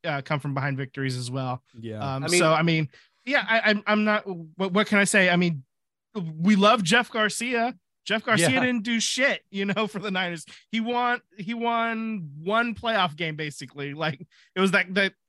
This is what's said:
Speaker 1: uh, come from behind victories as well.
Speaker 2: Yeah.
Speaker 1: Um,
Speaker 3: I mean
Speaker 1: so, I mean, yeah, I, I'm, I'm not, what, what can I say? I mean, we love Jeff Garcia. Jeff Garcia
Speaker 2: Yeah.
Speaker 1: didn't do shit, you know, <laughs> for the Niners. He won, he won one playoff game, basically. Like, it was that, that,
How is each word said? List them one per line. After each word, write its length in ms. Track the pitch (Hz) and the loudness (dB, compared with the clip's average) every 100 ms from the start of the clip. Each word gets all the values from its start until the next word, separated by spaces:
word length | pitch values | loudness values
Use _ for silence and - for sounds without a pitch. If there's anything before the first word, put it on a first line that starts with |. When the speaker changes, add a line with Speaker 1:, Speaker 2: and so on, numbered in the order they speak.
Speaker 1:
uh, 180 | 165 143 | -6 -6
come 180 | - 147 | -2 -4
from 140 | 147 | -2
behind 220 | 135 139 135 | -4 -4 -4
victories 400 | 131 143 135 127 | -6 -4 -4 -4
as 140 | 123 | -6
well. 320 | 131 127 123 _ 120 | -6 -4 -6 _ -14
Speaker 2:
Yeah. 200 | 113 107 | -10 -8
Speaker 1:
Um, 260 | 135 135 | -6 -4
Speaker 3:
I 40 | 156 | 0
mean 120 | 175 | 2
Speaker 1:
so, 120 | 160 | 4
I 100 | 156 | 4
mean, 260 | 165 160 147 - _ _ 247 | 2 0 -2 -8 _ _ -2
yeah, 180 | 277 214 | -2 0
I, 120 | 226 214 | 2 2
I'm, 120 | 208 208 | 0 0
I'm 180 | 214 | 2
not, 200 | 214 208 196 170 160 175 | 2 0 -4 -10 -10 -6
what, 160 | 190 | 0
what 140 | 196 208 | 0 2
can 120 | 202 | 2
I 60 | |
say? 240 | 196 208 180 | 4 4 4
I 80 | 175 | 4
mean, 260 | 175 147 - _ _ _ _ | 2 0 -8 _ _ _ _
we 420 | 214 165 156 185 202 | -10 -8 0 4 6
love 260 | 208 233 | 6 4
Jeff 280 | 165 240 233 | 4 4 4
Garcia. 640 | 220 214 - 240 233 240 - _ _ - | 0 -2 -2 -2 0 -2 -4 _ _ -4
Jeff 180 | 220 | -2
Garcia 240 | - 202 170 | 2 2 4
Speaker 2:
Yeah. 120 | 262 | 2
Speaker 1:
didn't 240 | 254 240 | 2 0
do 140 | 220 226 | 0 -2
shit, 440 | - 247 269 180 - | 0 0 0 0 -6
you 160 | 196 202 | -4 -2
know, 200 | 196 214 | -2 -2
<laughs> 20 | |
for 100 | 196 | -4
the 120 | 202 | -4
Niners. 360 | 185 175 170 - - _ | -4 -4 -6 -12 -20 _
He 80 | 226 | -4
won, 400 | 226 240 247 240 - 202 | -2 0 0 -2 -6 -12
he 160 | 185 | -8
won 800 | 233 233 233 226 220 220 214 151 147 | -4 -2 0 -2 -4 -6 -6 -10 -8
one 320 | 170 220 240 | -2 0 0
playoff 400 | 214 233 214 180 | -4 -2 2 0
game, 220 | 147 160 151 | -2 -6 -6
basically. 560 | 151 - 131 143 143 | -8 -10 -14 -10 -10
Like, 340 | 147 151 139 - _ _ | -4 -4 -4 -12 _ _
it 60 | 185 | 0
was 100 | 190 | 2
that, 240 | 185 180 | 2 2
that, 180 | 190 190 - | 0 0 -2